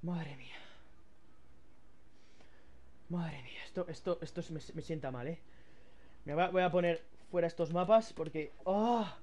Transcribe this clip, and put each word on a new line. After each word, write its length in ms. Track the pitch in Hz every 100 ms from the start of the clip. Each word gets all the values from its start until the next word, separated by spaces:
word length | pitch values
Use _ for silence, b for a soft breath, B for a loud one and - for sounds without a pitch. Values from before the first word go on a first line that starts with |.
| 165
Madre 320 | 175 151 139
mía. 180 | 131 - - - - - - - - - - - - - - - - b b b b b b b - - -
Madre 320 | 175 165 143
mía, 220 | 123 - -
esto, 220 | - 175
esto, 300 | 160 - 170
esto 200 | 160 -
se 100 | 165
me, 60 | 156 - 160
me 80 |
sienta 260 | 147 160 139
mal, 180 | 127 127
¿eh? 120 | 170 - b b b b b b b -
Me 100 | 151
va, 140 | 180
voy 120 | 185
a 80 | 180
poner 340 | 175 175 165 - - -
fuera 160 | 180 170
estos 260 | - 165
mapas 400 | 170 180 226 220
porque, 400 | - 160 160 151 - -
¡ah! 500 | 196 220 240 196 -